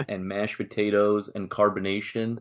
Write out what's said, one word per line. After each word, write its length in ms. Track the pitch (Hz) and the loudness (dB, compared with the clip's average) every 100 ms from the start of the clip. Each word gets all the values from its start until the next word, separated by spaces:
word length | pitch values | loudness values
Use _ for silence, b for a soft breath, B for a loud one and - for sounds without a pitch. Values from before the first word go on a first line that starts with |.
| 131 | -6
and 180 | 98 95 | -6 -4
mashed 300 | 101 107 - | -2 -2 -4
potatoes 760 | 104 - 104 101 104 104 101 | -6 0 2 4 4 2 0
and 160 | 107 95 | -8 -4
carbonation. 880 | - 104 95 98 101 - 117 113 117 | 2 2 2 -2 -2 -4 -4 -4 -6